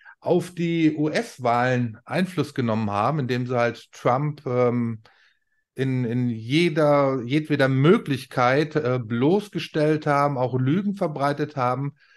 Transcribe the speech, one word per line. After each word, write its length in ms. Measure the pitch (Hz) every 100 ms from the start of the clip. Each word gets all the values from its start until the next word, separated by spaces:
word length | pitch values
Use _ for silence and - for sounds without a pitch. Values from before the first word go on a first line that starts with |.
| - -
auf 320 | - 175 175
die 440 | - 170 170 156 147
U-S-Wahlen 1040 | 151 175 233 - 120 120 127 123 117 107 -
Einfluss 500 | 147 185 151 - -
genommen 340 | 117 110 104
haben, 300 | 101 120 151
indem 260 | 123 123 123
sie 100 | 123
halt 360 | 120 113 -
Trump, 500 | - 131 131 147 147 131
ähm, 540 | 123 123 120 117 110 _ _ _ _ _ _ _ 127
in, 300 | 131 127 117
in 240 | 123 123
jeder, 920 | 110 113 151 175 160 147 143 135 131
jedweder 440 | 120 151 156 139 131
Möglichkeit, 1080 | 135 151 226 147 127 - 135 123 139 156 151
äh, 240 | 120 127
bloßgestellt 1040 | 110 117 143 202 208 170 - 156 151 151 151
haben, 300 | 143 143 127
auch 200 | 127 127
Lügen 360 | 131 185 202 196
verbreitet 600 | 175 139 143 139 147 131
haben. 380 | 123 127 143 _ _